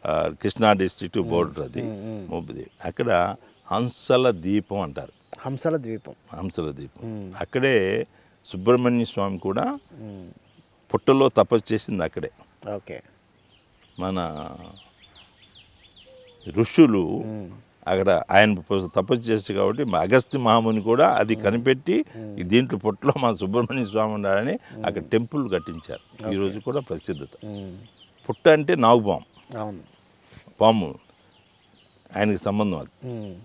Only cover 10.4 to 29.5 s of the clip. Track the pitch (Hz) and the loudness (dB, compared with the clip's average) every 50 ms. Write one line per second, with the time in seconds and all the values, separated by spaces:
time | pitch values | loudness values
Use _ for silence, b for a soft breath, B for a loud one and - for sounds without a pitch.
10.4 | _ _ _ _ _ _ _ _ _ _ - 113 _ - 135 135 135 131 - - | _ _ _ _ _ _ _ _ _ _ -4 -2 _ 4 4 6 4 4 4 4
11.4 | 101 - 120 113 107 - 113 107 - - 104 95 85 80 - - 143 - _ _ | 4 4 4 0 2 0 -4 -4 -4 -4 -4 -2 -2 -4 -4 -6 -10 -10 _ _
12.4 | - _ _ _ - 104 104 98 _ - 85 - - _ _ _ _ _ _ _ | -20 _ _ _ -12 -10 -10 -10 _ -14 -16 -16 -16 _ _ _ _ _ _ _
13.4 | _ _ _ _ _ _ _ _ _ _ _ - 90 95 95 92 87 82 78 76 | _ _ _ _ _ _ _ _ _ _ _ -8 -6 -4 -4 -4 -4 -6 -6 -10
14.4 | 76 78 - - 87 85 - - - _ _ _ - _ _ - - _ _ _ | -12 -14 -14 -16 -18 -20 -20 -20 -20 _ _ _ -20 _ _ -20 -20 _ _ _
15.4 | - _ _ - - _ _ _ _ - _ - - - - - - - - - | -20 _ _ -20 -20 _ _ _ _ -20 _ -20 -20 -20 -20 -20 -20 -20 -20 -18
16.4 | - - - 98 117 - - - 160 127 110 101 87 78 95 127 - 107 110 107 | -16 -6 0 0 0 2 8 8 8 8 8 2 0 0 -2 -4 -6 -8 -8 -10
17.4 | 101 87 101 107 - _ _ _ - - 92 95 95 98 92 80 - - - 98 | -12 -14 -16 -20 -20 _ _ _ -4 -2 0 2 4 4 4 2 2 4 6 6
18.4 | 107 107 104 90 82 _ 101 95 92 87 - - 95 101 131 120 117 117 113 107 | 6 6 4 0 -2 _ -2 -2 -2 -2 -2 -2 2 2 0 0 2 0 -2 -2
19.4 | 101 - 101 98 98 98 107 127 147 120 92 82 80 95 120 131 120 - - 139 | 0 -2 -2 0 0 0 0 0 -2 -2 0 0 2 4 4 4 4 2 -6 -2
20.4 | 123 113 110 117 113 113 110 110 98 110 117 127 151 190 - 110 107 110 113 107 | 4 4 4 6 4 2 0 0 2 2 4 4 4 4 4 2 0 -2 -4 0
21.4 | 107 101 107 120 120 135 131 131 139 - 190 285 302 - - 113 110 107 104 101 | 0 0 0 2 2 2 0 0 0 -2 0 0 -2 -4 -10 -14 -14 -12 -10 -8
22.4 | 90 90 101 120 131 123 - 98 - 107 101 - - 139 139 143 131 117 110 90 | -4 4 4 4 4 4 -2 -2 -2 -2 -4 0 0 0 2 2 0 0 0 0
23.4 | 101 95 101 120 120 107 127 135 123 98 101 110 110 110 107 104 101 98 98 101 | -4 -2 0 0 0 0 -2 -4 -4 -2 0 0 0 0 -2 -2 0 0 0 0
24.4 | 110 135 185 240 - - 120 110 110 - - 101 78 - - 113 117 113 - 147 | 0 -2 -4 -6 -8 -14 -16 -6 -6 -4 -4 -4 -6 -2 -2 -2 -2 -2 -4 -6
25.4 | 135 110 95 87 82 - 82 82 - - - - _ _ _ - 110 110 104 95 | -4 -2 -2 -4 -4 -6 -14 -14 -12 -14 -14 -14 _ _ _ -12 -8 -6 -4 -2
26.4 | 98 98 95 107 104 123 123 147 139 - 90 80 - - 92 71 69 - - - | -2 -2 -4 -6 -8 -6 -6 -6 -6 -6 -10 -10 -8 -8 -10 -10 -10 -16 -18 -18
27.4 | - 104 104 101 98 95 87 95 104 - _ _ - _ _ _ _ - 117 _ | -16 -14 -12 -12 -12 -14 -16 -18 -20 -20 _ _ -20 _ _ _ _ -10 -10 _
28.4 | _ 175 156 156 147 143 147 131 120 113 120 123 107 101 87 69 - _ _ - | _ 6 6 6 4 0 0 4 6 6 6 6 6 2 -2 -2 -4 _ _ -20
29.4 | _ _ | _ _